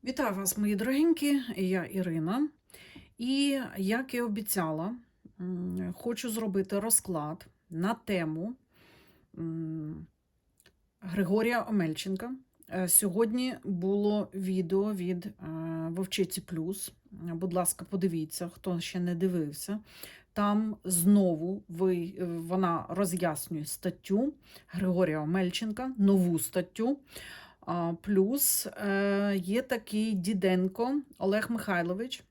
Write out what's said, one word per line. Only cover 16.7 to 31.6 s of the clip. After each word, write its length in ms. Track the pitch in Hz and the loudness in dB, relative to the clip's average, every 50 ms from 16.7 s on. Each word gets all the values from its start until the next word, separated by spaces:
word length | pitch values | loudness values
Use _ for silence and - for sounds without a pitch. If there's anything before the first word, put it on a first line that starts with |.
| 196 - - - - _ _ _ | -6 -6 -8 -14 -14 _ _ _
Будь 420 | - - 165 170 165 165 180 180 170 | -16 -12 -8 -8 -6 -4 -4 0 0
ласка, 320 | 180 175 175 - - 175 - | 0 0 0 -2 -4 -8 -6
подивіться, 600 | - 190 175 190 165 165 156 156 - - 180 175 | -4 0 0 0 0 0 -4 -4 -6 -8 -8 -10
хто 300 | - - - 190 180 170 | -10 -8 -4 -4 -2 -2
ще 200 | 165 - - 185 | -4 -4 -4 -2
не 160 | 175 180 180 | -2 -2 0
дивився. 640 | 170 185 190 180 175 156 147 151 - - - 202 214 208 - - - - - - - - _ _ | 0 0 0 0 0 -2 -2 -6 -10 -8 -6 -6 -8 -8 -12 -20 -20 -18 -18 -18 -20 -20 _ _
Там 440 | - 208 202 208 214 220 214 208 - _ | 0 2 2 2 2 2 0 -4 -6 _
знову 800 | 185 185 170 170 190 208 202 196 180 165 151 165 180 196 202 - | -2 -2 2 6 8 8 8 8 6 4 2 0 -4 -4 -6 -8
ви, 460 | - 170 165 190 190 185 175 170 175 196 - | -10 -2 2 2 2 4 2 0 -4 -4 -4
е, 60 | 185 | -4
вона 600 | 170 170 170 165 165 180 185 190 175 170 156 - - | -4 -4 -4 -4 -2 0 2 2 2 2 0 -2 -4
роз'яснює 760 | 165 180 202 180 170 180 180 170 151 147 - - 170 151 151 | -2 0 0 0 0 0 0 0 0 -2 -6 -6 -6 -6 -6
статтю 680 | - - - - 180 175 - _ - 196 208 254 294 294 - _ - - - - | -6 -8 -4 -4 -4 -4 -4 _ 0 2 2 2 2 -2 -6 _ -20 -20 -20 -20
Григорія 520 | _ - 180 196 185 180 175 185 165 156 156 | _ -4 -2 0 2 4 4 4 2 2 0
Омельченка, 760 | 151 151 170 190 185 180 175 - 226 220 214 233 254 262 262 | 0 0 2 2 2 2 0 -2 -4 -4 -4 -4 -4 -6 0
нову 420 | 220 196 196 196 190 180 175 170 160 | 4 6 6 8 6 6 4 2 2
статтю. 600 | - - - 185 175 - _ - 220 240 285 277 - - - - - - - - - - - _ - - | 0 0 -2 -2 -2 -2 _ -2 0 0 0 -2 -6 -20 -18 -18 -16 -16 -16 -18 -20 -20 -20 _ -6 -4
А, 240 | 165 175 170 170 170 170 | -2 0 0 -2 -2 -4
плюс, 680 | - 196 208 190 190 208 254 285 - - - - - | -2 2 4 6 6 6 4 2 2 2 2 0 -2
е, 680 | - - - 214 202 196 196 202 202 202 196 202 202 202 | -4 -8 -4 0 0 2 2 4 4 4 4 2 2 2
є 240 | 196 175 180 202 240 | 0 0 0 0 0
такий 520 | 262 254 254 233 220 - 208 214 220 220 214 | 0 0 -2 -4 -2 -2 0 0 0 2 0
Діденко 880 | 190 170 185 226 190 185 190 185 180 185 190 190 - 233 247 277 294 277 - - | 0 0 0 0 4 4 4 4 4 2 0 0 0 0 0 0 -2 -2 -4 -10
Олег 300 | _ - 196 202 214 214 - | _ 0 2 2 2 0 -2
Михайлович. 760 | 233 226 | -4 -4